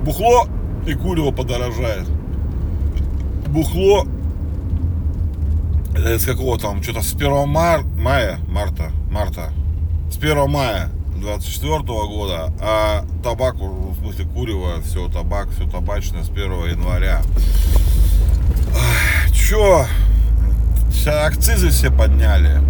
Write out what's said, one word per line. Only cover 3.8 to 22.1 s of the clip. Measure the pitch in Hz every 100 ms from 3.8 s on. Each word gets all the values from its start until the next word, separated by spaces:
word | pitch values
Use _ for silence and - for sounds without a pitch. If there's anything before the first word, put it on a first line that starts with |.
| 190 202 - - - - - - - - - - - - - - - - - - - -
э, | 117 117
с |
какого | 127 120 131 113
там, | 107 98
что-то | - 113
с | -
первого | - 143 139 143
мар-, | 151 170 160 139 -
мая, | - 139 107 87 -
марта, | 101 104 - - - -
марта. | 104 98 - 85 - - - - - -
С | -
первого | 151 147 139
мая | 143 131 98 80 - - -
двадцать | 95 104 -
четвёртого | - 143 156 135 113 104
года, | 104 101 87 80 80
а | 107 107 107 107 - -
табак, | 123 113 127 -
в | - 95 - -
смысле | 101 95 -
курево, | - 120 95 - 82
всё | - 92 87
табак, | 85 85 101 95
всё | - -
табачное | 92 92 104 - 92
с | -
первого | - 98 87 85
января. | 87 87 90 95 92 - - - - - - - - - - - - - - -
Ах, | - - - - - -
чё? | 226 220 208 202 170 - - - - - - - - - - -
Вся | 151 151 151 156
акцизы | 165 - 190 170
все | 143 -
подняли. | - -